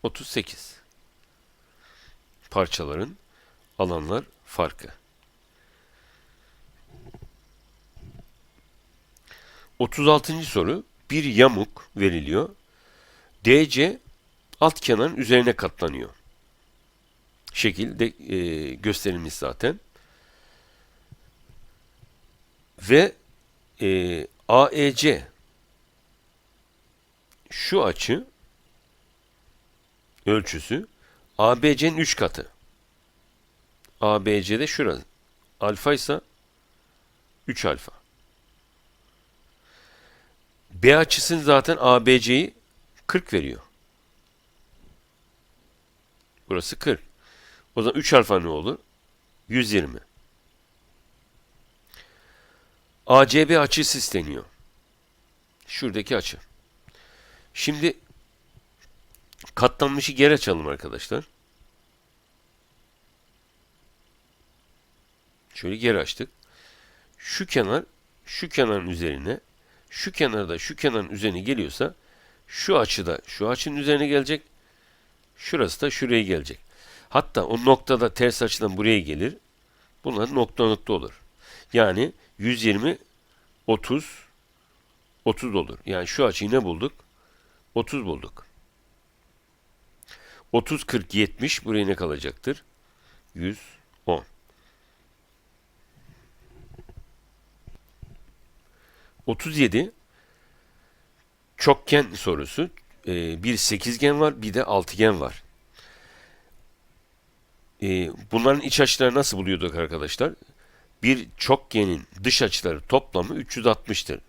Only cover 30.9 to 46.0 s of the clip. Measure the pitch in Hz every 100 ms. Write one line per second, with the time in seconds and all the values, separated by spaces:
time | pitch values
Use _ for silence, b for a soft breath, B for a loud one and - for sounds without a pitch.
30.9 | _ b b b - 110 123 151 131 156
31.9 | 160 160 - 104 - - _ _ _ _
32.9 | _ _ _ _ _ _ _ _ _ _
33.9 | _ 107 104 101 104 92 110 151 - 117
34.9 | 65 - _ _ _ _ _ 104 101 147
35.9 | 143 - 151 _ _ _ _ _ _ _
36.9 | _ _ _ _ _ - 123 90 69 -
37.9 | - _ _ _ _ _ _ _ _ _
38.9 | _ _ _ _ _ _ _ b b b
39.9 | b b b b b _ _ _ 87 120
40.9 | 151 160 - - 165 147 139 135 165 127
41.9 | 123 117 127 113 127 185 - _ _ _
42.9 | _ - 185 - 95 69 60 - _ _
43.9 | _ _ _ _ _ _ _ _ _ -
44.9 | _ _ _ _ _ _ _ _ _ _
45.9 | _